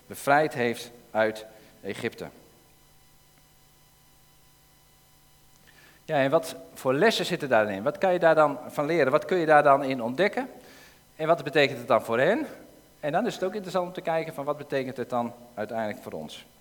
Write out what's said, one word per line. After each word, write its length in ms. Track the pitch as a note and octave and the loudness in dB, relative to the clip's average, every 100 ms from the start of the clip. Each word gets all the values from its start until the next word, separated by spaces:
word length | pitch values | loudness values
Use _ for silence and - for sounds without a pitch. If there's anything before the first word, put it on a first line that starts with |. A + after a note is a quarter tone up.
| - | -20
bevrijd 480 | G2+ - C#3+ D#3 | -6 2 2 2
heeft 360 | C3 A#2+ A2+ - - - | 0 -2 -4 -10 -20 -6
uit 360 | G#2+ A2 A2 - - - _ | 0 0 0 -12 -20 -20 _
Egypte. 460 | G2 G2+ A#2 - E2+ - - _ _ _ _ _ _ _ _ _ _ _ _ _ _ _ _ _ _ _ _ B5 B5 _ _ _ B5 _ _ _ _ _ _ - - _ | -12 -6 -8 -8 -16 -16 -20 _ _ _ _ _ _ _ _ _ _ _ _ _ _ _ _ _ _ _ _ _ _ _ _ _ _ _ _ _ _ _ _ -20 -20 _
Ja, 120 | - D3+ | -2 2
en 140 | C3+ | 4
wat 260 | D#3+ - - - | 2 0 -14 -18
voor 200 | - C3 | -6 -2
lessen 300 | C3+ A3 A3 | 2 2 2
zitten 240 | F3 E3+ C#3+ | -2 -4 2
daarin? 340 | A2+ G#2 G2 | 2 2 -2
Wat 160 | A#2+ D3+ | -4 0
kan 140 | F#3+ | 0
je 60 | F3+ | 4
daar 160 | E3+ | 4
dan 240 | D#3 D3+ C#3 A2+ | 6 4 0 -8
van 180 | - D3 | -4 0
leren? 260 | E3+ C3 | 2 4
Wat 120 | D3+ | 2
kun 140 | - F#3 | 0 0
je 80 | D#3 | 6
daar 160 | D3+ | 6
dan 220 | C#3+ C#3 | 8 4
in 180 | C3+ C3 | 2 -4
ontdekken? 460 | A#2 C3 G3 - C4 - - - - _ _ - | -4 0 0 -2 -8 -12 -20 -20 -20 _ _ -4
En 100 | D#3 | 0
wat 180 | E3 | 0
betekent 340 | C#3+ D3+ C#3 B2 | 2 2 2 0
het 100 | A#2+ | 2
dan 140 | A2+ | 0
voor 160 | G#2+ A#2 | 2 0
hen? 280 | D3 B3 D4+ - - - _ _ | 2 0 -4 -12 -20 -20 _ _
En 120 | D3+ | -4
dan 140 | E3 A3+ | -2 -4
is 80 | |
het 100 | - | -4
ook 80 | F#3+ | -6
interessant 340 | G#3 F3+ F#3 F3 | -6 -6 -4 -4
om 60 | |
te 80 | F3 | -6
kijken 340 | E3 E3 D#3+ | -4 -4 -4
van 100 | D3 | -8
wat 120 | C#3+ D3 | -6 -6
betekent 400 | C#3 C#3 C3 A#2+ | -4 -4 -4 -8
het 140 | A#2 | -4
dan 220 | B2 A#2+ - - | -4 -4 -8 -16
uiteindelijk 480 | - G#2+ A2+ G#2+ G2+ | -10 -6 -4 -6 -8
voor 100 | G#2 | -12
ons? 340 | F2+ D#2 - - _ | -12 -12 -16 -20 _